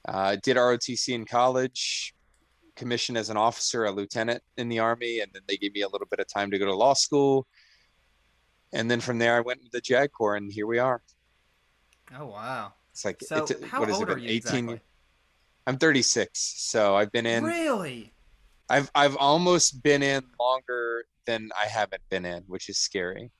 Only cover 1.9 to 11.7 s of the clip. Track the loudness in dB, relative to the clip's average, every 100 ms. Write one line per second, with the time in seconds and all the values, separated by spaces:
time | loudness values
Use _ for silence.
1.9 | -6 -8 _ _ _ _ _ _ -12 -4
2.9 | -2 -2 -4 -2 2 2 2 -4 0 0
3.9 | -2 -4 -2 -2 -2 _ -8 -4 0 2
4.9 | 0 -2 -4 -6 -10 -6 -4 -2 -2 -4
5.9 | -4 -4 -4 -4 -2 -2 0 0 4 4
6.9 | 4 2 2 4 2 0 _ _ _ _
7.9 | _ _ _ _ _ _ _ _ -4 0
8.9 | 0 0 2 4 4 0 -8 -8 -10 0
9.9 | 2 2 0 0 0 -6 -6 -2 0 0
10.9 | -2 _ _ _ _ _ _ _